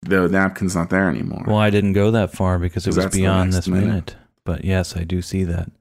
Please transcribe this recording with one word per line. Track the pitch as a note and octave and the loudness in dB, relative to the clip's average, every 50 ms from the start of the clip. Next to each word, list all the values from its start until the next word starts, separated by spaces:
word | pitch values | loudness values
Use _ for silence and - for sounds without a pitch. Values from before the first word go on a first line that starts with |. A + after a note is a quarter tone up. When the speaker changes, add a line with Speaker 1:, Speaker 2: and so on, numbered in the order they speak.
| - | -2
Speaker 1:
the | - G2 F#2 F#2 E2+ | 0 2 2 2 2
napkin's | F#2+ F#2+ F#2+ F#2+ F#2+ - G#2 F#2 F2+ | 2 2 2 0 0 -2 -4 -2 -2
not | F2+ E2+ E2+ | -2 -2 0
there | F#2 F#2 G2 F#2 | 0 0 2 2
anymore. | D2 A1+ - - - - - | 0 -2 -4 -6 -8 -6 -4
Speaker 2:
Well, | - G#2+ | 0 0
I | G#2 G#2+ G#2+ | 2 2 4
didn't | G2+ G#2 G2+ G2+ F#2+ | 2 2 2 2 2
go | G2+ G2+ G#2+ A2+ | 2 2 2 2
that | A2+ G#2 F#2 - | 2 0 0 -2
far | - F#2+ F#2 F#2 F2+ | -2 0 0 2 2
because | F2 F2+ - - F2 | 0 -2 -4 -4 -4
it | - | 0
Speaker 1:
'Cause | E2 | 0
Speaker 2:
was | E2+ F#2 | 0 0
Speaker 1:
that's | F#2+ F#2+ | 0 0
the | G2 F#2+ | 0 2
Speaker 2:
beyond | F#2+ F#2+ F#2 F#2 F#2 | 2 2 2 2 2
Speaker 1:
next | F#2 F#2 E2+ | 0 0 0
Speaker 2:
this | F#2 | 0
minute. | F2+ F#2 G2 | 0 0 2
Speaker 1:
minute. | G#2+ A2 F#2+ D#2+ - - - _ _ _ _ _ | 2 0 -2 -4 -6 -14 -20 _ _ _ _ _
Speaker 2:
But | - F2 E2+ E2 | -6 -6 -4 -2
yes, | F2+ F#2+ F#2 F2 - - | 0 0 0 0 -2 -4
I | F2 E2+ | -6 -4
do | D#2+ F2+ F2+ F2 | -2 -2 -4 -4
see | - - F#2+ F#2+ | -2 -2 -2 -2
that. | F2 E2+ E2+ E2+ - - _ | 0 -2 -4 -4 -6 -10 _